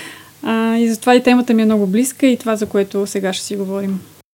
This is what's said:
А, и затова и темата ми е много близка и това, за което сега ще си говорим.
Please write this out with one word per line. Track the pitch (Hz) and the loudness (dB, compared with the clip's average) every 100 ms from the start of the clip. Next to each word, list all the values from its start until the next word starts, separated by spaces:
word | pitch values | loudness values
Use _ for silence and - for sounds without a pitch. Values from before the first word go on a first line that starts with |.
| - - - - | -16 -18 -20 -12
А, | 254 226 226 226 | -4 -2 0 0
и | 233 | 0
затова | 220 - 247 | 0 2 4
и | |
темата | 254 247 247 | 4 2 4
ми | 226 | 2
е | 220 | 4
много | 214 202 | 2 2
близка | 202 262 - 262 | 0 -2 0 2
и | 240 | 2
това, | 226 214 | 0 -2
за | 208 | -2
което | 202 196 202 196 | -2 -2 -2 -4
сега | 202 185 | -4 -4
ще | 180 - | -6 -8
си | 202 | -8
говорим. | 190 196 196 190 - - _ | -6 -6 -4 -6 -8 -20 _